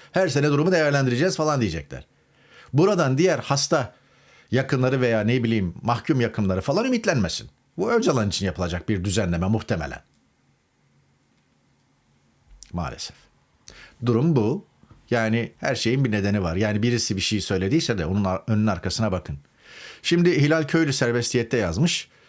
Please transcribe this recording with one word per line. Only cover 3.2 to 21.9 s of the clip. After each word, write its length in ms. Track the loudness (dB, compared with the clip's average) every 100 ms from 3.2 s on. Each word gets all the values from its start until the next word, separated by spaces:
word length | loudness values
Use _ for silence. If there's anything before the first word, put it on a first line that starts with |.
| 2 0
hasta 540 | -2 -2 2 0 -2 -10 _ _ _ -20 -2
yakınları 500 | -2 0 0 2 2
veya 200 | 2 2
ne 220 | 2 2
bileyim 300 | 2 0 -2 -4
mahkum 400 | -4 -4 0 0
yakınları 400 | 0 -2 -2 -2
falan 240 | -2 -2 0
ümitlenmesin. 640 | 0 0 0 0 -4 -10 _ _ -6
Bu 140 | -2
Öcalan 380 | 0 2 2 0
için 160 | -2 -4
yapılacak 440 | -2 -4 -4 -4
bir 140 | -2
düzenleme 440 | 0 -2 0 0 0
muhtemelen. 540 | -2 -2 -4 -4 -10 _ _ _ _ _ _ _ _ _ _ _ _ _ _ _ _ _ _ _ _ _ _ _ _ _ -20 -12
Maalesef. 420 | -8 -8 -8 -14 -16 _ _ _ _ -20 -20 -20 -6 0
Durum 300 | 2 2 2
bu. 300 | 0 -2 -8 _ _ -20 -4
Yani 420 | -2 0 -2 -4 -6
her 180 | -4 -2
şeyin 300 | 0 0 0
bir 60 |
nedeni 320 | 0 0 0
var. 120 | 0 0
Yani 280 | 0 0
birisi 320 | 0 0 -2 -4
bir 60 |
şey 200 | -2 -2
söylediyse 560 | -2 -2 0 0 0 -2
de 80 | 0
onun 180 | 0
ar-, 200 | 0 -2 -2
önünün 200 | 0 2
arkasına 440 | 0 -4 -2 -2
bakın. 260 | -2 -6 -12 -12 _ -20 -20 -20 -10
Şimdi 380 | 0 4 4 4
Hilal 220 | 4 2
Köylü 300 | 2 2 2
serbestiyette 640 | 2 0 0 0 -2 0 0
yazmış. 520 | 0 2 0